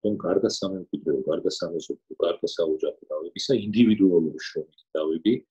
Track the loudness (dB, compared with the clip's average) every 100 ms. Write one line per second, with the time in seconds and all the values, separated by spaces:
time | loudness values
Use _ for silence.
0 | -2 -2 0 2 2 -2 -6 -6 -8 -6
1 | -2 -2 -2 -2 -2 -4 -6 -6 -8 -12
2 | _ -4 -4 -2 -6 -2 -2 0 -4 -6
3 | -10 -10 -8 -10 0 0 0 4 4 6
4 | 6 6 2 -4 -8 -8 -10 _ _ -4
5 | -2 0 0 0 _